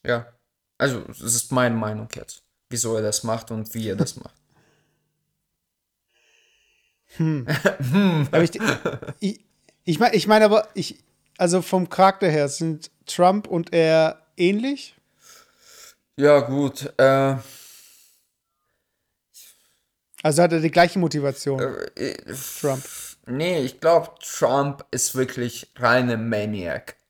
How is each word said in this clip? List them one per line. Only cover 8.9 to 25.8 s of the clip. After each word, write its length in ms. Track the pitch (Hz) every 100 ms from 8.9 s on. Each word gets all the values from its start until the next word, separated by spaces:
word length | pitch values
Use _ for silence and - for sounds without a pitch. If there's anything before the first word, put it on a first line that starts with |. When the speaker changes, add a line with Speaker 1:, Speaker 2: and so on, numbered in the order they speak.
| - - -
Speaker 2:
ich, 200 | 208 320 _ _ _ _ -
ich 140 | 156
mein, 140 | 240
ich 140 | 208 196
mein 160 | 220
aber, 240 | 214 214 -
ich, 300 | - - - _ _ _ -
also 240 | 180 180
vom 280 | 170 190 175
Charakter 400 | - 190 - 185
her 200 | 151 143
sind 420 | 139 165 151 - _ -
Trump 400 | - 175 202 202
und 260 | 175 165
er 480 | 170 160 160 160 - _ -
ähnlich? 580 | 175 208 262 277 - _ _ _ _ - _ _ _ - - _ _ -
Speaker 1:
Ja, 220 | 143 143
gut, 520 | 123 135 139 - 135 -
äh. 380 | 135 135 135 135 - - - - - _ _ _ _ _ _ _ _ _ _ _ _ _ _ - - _ _ _ _ _ _ _
Speaker 2:
Also 180 | 156 151
hat 120 | 175
er 80 | 165
die 100 | 160
gleiche 260 | 170 175 196
Motivation, 680 | 165 151 139 135 143 135 131 - - -
Speaker 1:
Äh, 160 | 131
äh, 240 | - - 135 135 -
Speaker 2:
Trump? 300 | 147 131 - - - - -
Speaker 1:
Nee, 340 | 127 170 175
ich 180 | 131 -
glaub, 400 | 160 165 160 -
Trump 640 | - - 123 135 143 139 -
ist 240 | 127 - 131
wirklich 560 | 131 - 120 - -
reine 400 | -